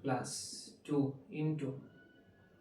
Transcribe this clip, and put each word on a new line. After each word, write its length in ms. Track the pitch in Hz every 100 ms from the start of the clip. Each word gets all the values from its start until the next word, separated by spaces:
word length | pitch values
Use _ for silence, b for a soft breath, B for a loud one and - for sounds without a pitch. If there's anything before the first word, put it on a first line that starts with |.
প্লাস 260 | 139 - - - - - - - -
টু 100 | 147 135 - - 156
into, 280 | 156 151 135 135 - - - - - - - -